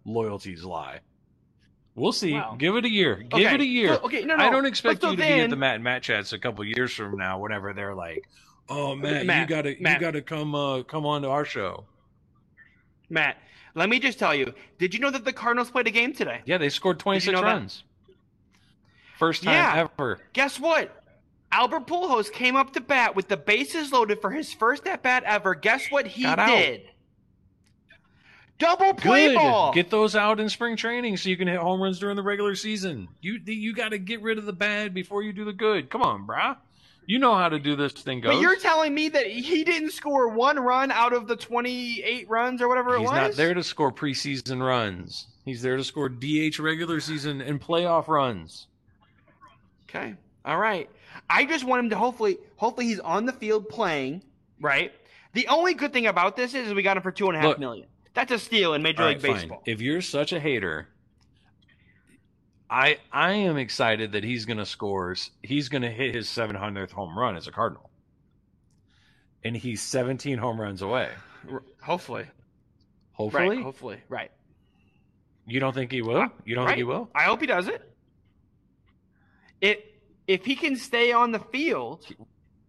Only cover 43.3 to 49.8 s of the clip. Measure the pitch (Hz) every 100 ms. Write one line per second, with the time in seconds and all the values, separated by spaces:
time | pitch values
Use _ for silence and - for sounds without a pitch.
43.3 | 131 165 175 160 - 139 - 147 127 143
44.3 | 131 131 127 131 123 104 90 87 - -
45.3 | _ 135 120 127 131 131 151 135 120 139
46.3 | 151 156 151 156 160 170 156 135 151 147
47.3 | 139 131 143 - 170 175 165 151 151 131
48.3 | 92 80 - - _ _ _ _ _ _
49.3 | _ - _ _ _